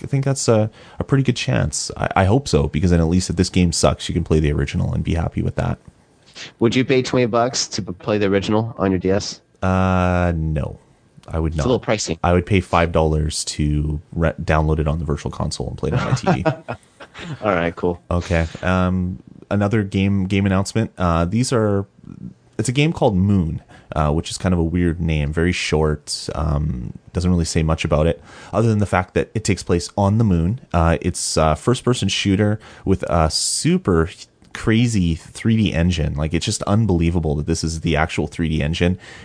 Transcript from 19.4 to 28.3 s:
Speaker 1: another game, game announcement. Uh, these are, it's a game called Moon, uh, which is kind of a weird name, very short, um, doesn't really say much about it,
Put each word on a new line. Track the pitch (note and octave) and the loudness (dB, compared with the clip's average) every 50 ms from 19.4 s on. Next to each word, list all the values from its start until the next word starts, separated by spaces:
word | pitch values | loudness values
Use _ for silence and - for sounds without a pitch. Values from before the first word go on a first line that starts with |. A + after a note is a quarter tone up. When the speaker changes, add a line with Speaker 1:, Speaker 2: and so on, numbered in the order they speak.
| - - | -8 -4
Speaker 1:
another | G2+ G2+ G2+ G2+ A2 A2 G2+ | -2 0 0 0 0 0 -2
game, | G2 G#2 G2 F#2+ G2 G2+ G2 F#2 | 0 0 0 2 2 2 0 0
game | F#2+ G2+ G2 G2 | 0 0 2 2
announcement. | G2 F#2+ F#2+ G2 - - A2+ A2+ - - - | 2 2 0 0 -2 -2 -2 -2 -4 -4 -2
Uh, | F#2 F2 E2 E2 E2+ | 0 0 2 2 0
these | F2 G#2+ A#2 B2+ - | 0 0 -2 0 0
are, | C#3 A2+ A2 G#2 G2+ G2 G2 - _ - - - G1+ - - - - _ _ _ - - | 0 0 2 2 0 -2 -4 -6 _ -20 -20 -20 -18 -16 -16 -18 -18 _ _ _ -6 -4
it's | A2+ - | -2 0
a | |
game | B2 C#3+ D3 D#3+ - | 2 2 2 2 2
called | - D#3 B2 G2+ | 2 2 2 2
Moon, | F2+ F#2+ G2+ G2+ F#2+ E2 D#2+ - - - _ - - - - - | 2 2 4 2 2 2 0 -4 -8 -10 _ -20 -20 -14 -6 -4
uh, | D#2 D2+ D2 | -2 0 0
which | D2 E2+ - - | 0 -2 -2 -4
is | - | -8
kind | - - F#2 F#2 | -4 -2 0 2
of | F2 | 2
a | E2 | 0
weird | E2 E2+ F2+ F2 E2+ D#2+ F2 | 0 0 0 0 0 0 0
name, | E2+ E2 D#2 D2+ D2 C#2+ D2+ | -2 -2 0 0 0 -2 0
very | E2 E2 F2+ | 0 0 0
short, | F2+ - - - D#2 D2+ D#2 D2+ D2+ - - - - - - - - | 0 0 -2 0 0 2 2 2 0 -2 -6 -10 -10 -8 -8 -8 -6
um, | - D#2 D2+ D2 D2 D2+ D2+ - B1 A#1+ - - - _ - - | -4 -2 0 0 0 0 -2 -4 -6 -8 -10 -12 -14 _ -8 -4
doesn't | F2+ F#2 F2+ | -2 2 2
really | F2+ E2+ E2 | 2 2 2
say | - - F2 D#2+ | 0 0 0 2
much | D#2 D#2+ - - | 2 0 0 0
about | D2+ D#2 D2 D#2 | 0 2 2 2
it, | E2 - - - - | 2 0 -2 -6 -20